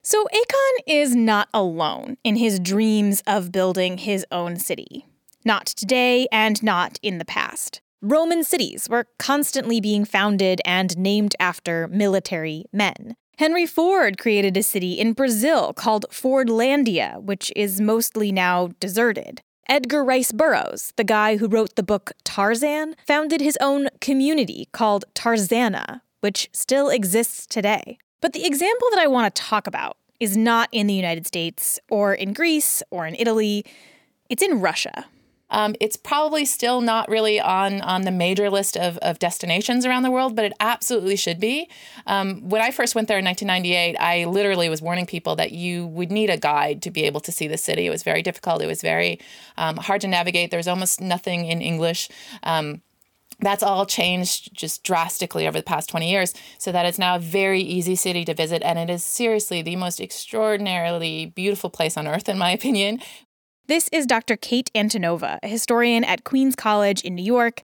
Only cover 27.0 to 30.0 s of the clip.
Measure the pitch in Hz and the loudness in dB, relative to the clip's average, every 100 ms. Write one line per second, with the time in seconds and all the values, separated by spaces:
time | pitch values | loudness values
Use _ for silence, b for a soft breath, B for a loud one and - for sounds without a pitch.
27 | 190 214 233 - - - 202 214 - - | 2 2 0 -6 -6 -2 0 0 -4 -18
28 | _ _ 302 - 349 277 370 480 480 403 | _ _ -2 0 -2 0 0 2 2 4
29 | 311 247 214 202 - 214 - - 139 - | 4 4 2 -2 -2 -2 -2 -8 -8 -10